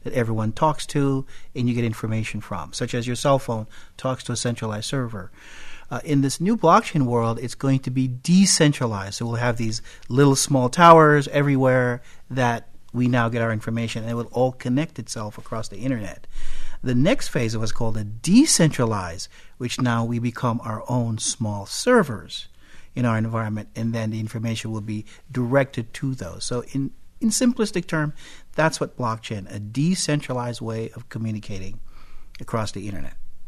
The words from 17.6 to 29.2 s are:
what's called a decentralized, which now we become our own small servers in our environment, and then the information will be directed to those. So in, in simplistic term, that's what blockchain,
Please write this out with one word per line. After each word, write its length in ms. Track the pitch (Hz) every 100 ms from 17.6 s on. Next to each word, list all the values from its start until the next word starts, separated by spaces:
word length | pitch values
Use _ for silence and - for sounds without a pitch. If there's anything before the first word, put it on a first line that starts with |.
what's 100 | 110
called 260 | - 113 110
a 60 |
decentralized, 1300 | 101 110 160 226 311 - 156 - 117 107 87 85 - - - -
which 240 | 123 -
now 240 | 123 117 117
we 140 | 120
become 420 | 117 113 123 113
our 200 | 110 107 -
own 300 | 123 113 110
small 480 | - - 110 101 95
servers 840 | - 247 247 147 101 - - - - - - -
in 100 | -
our 140 | 120 110
environment, 520 | 113 113 110 107 104 -
and 160 | 113
then 200 | 117 110
the 80 | 110
information 520 | 110 117 113 110 110
will 100 | 110
be 240 | 107 107 - - -
directed 600 | 131 120 139 131 - 110 -
to 180 | 135
those. 320 | 131 87 87 -
So 180 | 123 -
in, 200 | 135 139 - - -
in 100 | 220
simplistic 580 | - 247 240 208 180 -
term, 260 | 160 151 - - - -
that's 260 | - 156 -
what 160 | 147 -
blockchain, 560 | 120 110